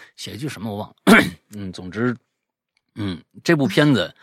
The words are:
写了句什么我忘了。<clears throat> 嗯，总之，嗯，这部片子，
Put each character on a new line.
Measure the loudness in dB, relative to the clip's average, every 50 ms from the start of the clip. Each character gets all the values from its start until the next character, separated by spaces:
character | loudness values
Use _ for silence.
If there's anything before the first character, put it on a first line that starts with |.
| -20 -20 _
写 | -18 -16 -14
了 | -12
句 | -10 -10
什 | -10 -8 -8
么 | -10 -8
我 | -8
忘 | -8 -10
了。 | -10 -12 _ 4 6 6 6 6 2 -4
<clears throat> | -12 _ _
嗯， | -14 -12 -12 -12 -12
总 | -12 -14 -10
之， | -6 -4 -2 -2 -4 -6 _ _ _ _ _ _ _ _ _ _ _ _ _ _ -12
嗯， | -8 -8 -8 -8 -10 -14 _ -20 -6 0
这 | 2 2
部 | 2 2
片 | 2 2 4 4 4 4
子， | 2 0 -2 -8 _